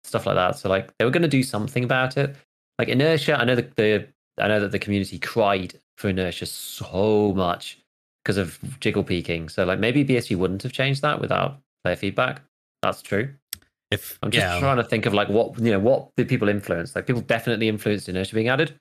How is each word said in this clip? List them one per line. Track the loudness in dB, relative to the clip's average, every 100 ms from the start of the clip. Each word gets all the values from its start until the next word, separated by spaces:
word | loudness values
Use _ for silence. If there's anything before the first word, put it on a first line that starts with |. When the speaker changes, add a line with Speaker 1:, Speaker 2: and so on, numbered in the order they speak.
Speaker 1:
stuff | -4 -4 -2
like | 0
that. | 0 -2
So, | -2
like, | -2 -2 _
they | 0
were |
gonna | 2 2
do | 2
something | 0 -4 -4 -4 0
about | 0 0 0
it. | -2 -6 _ _ _ -4
Like, | 0
inertia, | 2 4 2 2 2
I | 2
know | 2
the, | 0 0
the, | 2 2 -2 _ _ -2
I | 2
know | 2
that | 0
the | -2
community | 0 -2 -2 -6
cried | -4 2 2 2 -2 -12 _ -6
for | -2
inertia | 0 -2 -4 -10
so | -10 -12 -12 -6 0 4 4 4
much | 2 0 -2 -8 -16 _ _ _ _ -2
'cause | 0
of | -2 -6 -14 -4
jiggle | -2 0 -2
peaking. | -4 -2 -6 -4
So, | -2 0
like, | 2
maybe | 2 2
B | 2 0
S | 0
G | 0
wouldn't | 0 -2
have | -6
changed | -2 0 0
that | 0 -2
without | 0 0 0 -4 _ _ -4
player | -2
feedback. | -2 0 -2 -4 _ _ _ _
That's | -4 -4
true. | -4 -2 -2 -10 _ -16 _ _ _
Speaker 2:
If, | -6 -6 -8
Speaker 1:
I'm | 0
just | 0 2
Speaker 2:
yeah. | 0
Speaker 1:
trying | 2 2
to |
think | 0 0 2
of, |
like, | 2 2
what, | 2 0 0
you | 2
know, | 4
what | 4 2 0 -2
did | 0
people | 2 2
influence? | 0 -2 -4 -4
Like, | -6 -2
people | -2
definitely | 0 0 0 0 0
influenced | 0 0 -2 -2
inertia | -4 -2 0
being | 0
added. | 2 0 -4